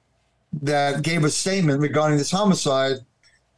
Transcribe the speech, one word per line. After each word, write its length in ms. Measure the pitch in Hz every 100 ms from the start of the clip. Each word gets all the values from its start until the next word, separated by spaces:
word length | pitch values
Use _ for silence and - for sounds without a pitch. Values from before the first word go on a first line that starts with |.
| _ _ _ _ _ 151
that 420 | 139 147 143 143
gave 220 | 156 165 151
a 40 |
statement 520 | - 190 196 156 139
regarding 360 | 147 147 156 147
this 140 | 139
homicide 680 | 185 202 165 147 135 135 127 - _ _ _ _